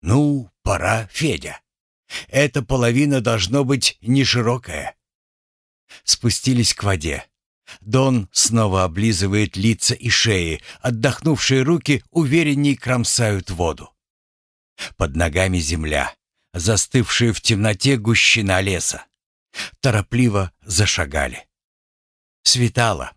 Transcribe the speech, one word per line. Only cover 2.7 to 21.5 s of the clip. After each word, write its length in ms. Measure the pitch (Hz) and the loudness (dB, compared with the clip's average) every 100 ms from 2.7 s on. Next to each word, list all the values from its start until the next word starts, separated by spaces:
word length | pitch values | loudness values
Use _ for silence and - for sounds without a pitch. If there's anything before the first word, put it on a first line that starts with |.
| 135 120 120 147 139 | 0 2 2 2 2
должно 420 | 117 113 92 135 | 0 -2 0 0
быть 340 | 131 135 - - | 0 0 0 -4
неширокая». 960 | 110 135 131 123 113 123 - 78 69 - _ _ _ _ _ _ _ _ _ - | 0 2 2 0 0 -2 -6 -10 -10 -14 _ _ _ _ _ _ _ _ _ -14
Спустились 720 | - - 120 - 131 123 107 | -2 0 0 0 0 2 0
к 100 | - | 0
воде. 420 | 104 92 78 69 - _ _ _ _ - | -2 -2 -4 -6 -10 _ _ _ _ -20
Дон 480 | 104 127 135 123 98 | -2 2 4 2 -2
снова 520 | - - 113 110 92 | -2 2 2 2 2
облизывает 760 | 92 82 110 92 98 101 104 - | 0 0 0 0 0 0 -2 0
лица 360 | 107 113 - | 0 0 -2
и 160 | 127 117 | -2 -2
шеи, 520 | - 113 98 85 78 - - | 0 2 0 -2 -6 -10 -8
отдохнувшие 800 | 127 113 117 - 160 143 - 135 | -6 0 -2 0 0 0 2 0
руки 400 | 131 170 - 139 - | 2 0 0 -2 -2
уверенней 680 | 170 147 160 151 143 143 139 | -2 2 2 2 2 0 0
кромсают 760 | - 127 110 - 113 101 - | -2 -2 0 0 0 0 -4
воду. 420 | 87 85 76 - _ _ _ _ _ _ _ _ - - - | -4 -2 -4 -14 _ _ _ _ _ _ _ _ -16 -16 -4
Под 200 | 82 71 | -4 0
ногами 440 | 85 80 95 90 | -2 0 0 0
земля, 560 | 76 80 78 73 64 - _ _ _ | -2 -4 -2 -2 -4 -8 _ _ _
застывшая 800 | 87 85 107 - 131 113 - 120 | -4 0 0 0 0 0 0 0
в 80 | 104 | 0
темноте 560 | - 107 107 104 139 135 | -2 0 0 0 0 0
гущина 640 | 104 110 - 120 98 92 | 2 2 2 2 2 0
леса. 440 | 98 90 - - - _ _ _ _ - - _ | 0 -2 -4 -8 -14 _ _ _ _ -12 -12 _
Торопливо 680 | 139 107 98 120 123 101 92 _ | 0 0 0 2 2 2 -2 _
зашагали. 840 | - 95 101 - 76 76 67 62 - | -6 0 0 0 -2 -2 -4 -6 -18